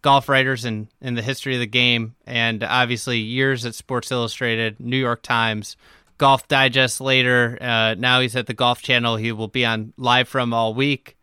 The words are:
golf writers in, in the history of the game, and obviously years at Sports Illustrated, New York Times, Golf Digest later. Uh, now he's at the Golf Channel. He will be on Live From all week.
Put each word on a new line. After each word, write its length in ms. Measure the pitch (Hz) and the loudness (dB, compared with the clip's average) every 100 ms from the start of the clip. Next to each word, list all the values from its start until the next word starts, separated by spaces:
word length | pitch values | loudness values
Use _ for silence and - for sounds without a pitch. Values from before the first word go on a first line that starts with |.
golf 280 | 147 139 - | 4 2 4
writers 360 | 135 131 127 120 | 2 2 -2 -4
in, 220 | 107 107 _ | -6 -8 _
in 140 | 131 120 | -8 -6
the 60 | |
history 340 | 113 131 139 127 | -4 -6 -4 -4
of 40 | |
the 80 | 120 | 0
game, 480 | 123 123 117 113 - - | 2 2 2 -2 -10 -8
and 380 | 120 117 110 | -2 -2 -2
obviously 560 | 113 127 123 120 - 120 | -2 0 0 -2 -4 -4
years 460 | 110 127 135 131 120 | -2 -2 0 -2 -6
at 100 | 113 | -10
Sports 360 | - 123 - | -6 -6 -4
Illustrated, 680 | 127 117 - 123 113 113 110 | -4 -4 -4 -4 -2 -4 -6
New 180 | 120 131 | -4 -2
York 240 | 127 120 | -2 -4
Times, 560 | - 120 113 107 104 - _ _ _ _ | -2 0 0 -2 -8 -18 _ _ _ _
Golf 300 | 139 135 - | 4 4 2
Digest 540 | 139 135 131 127 - | 2 4 4 0 0
later. 560 | 131 131 123 123 120 123 | 2 2 4 4 2 -2
Uh, 360 | 123 113 110 110 | -2 0 0 0
now 240 | 123 127 | 2 2
he's 160 | 127 123 | 2 -2
at 120 | 117 | -6
the 60 | |
Golf 280 | 110 123 123 | 0 0 0
Channel. 340 | - 123 117 110 | 0 2 2 -2
He 160 | 113 | -4
will 160 | 110 110 | -6 -6
be 180 | 131 117 | -2 -2
on 280 | 110 110 - | -2 -6 -4
Live 300 | 123 123 123 | 2 2 2
From 260 | 135 120 | -2 0
all 200 | 117 113 | 0 0
week. 420 | 110 139 139 - _ | 0 -2 -2 -8 _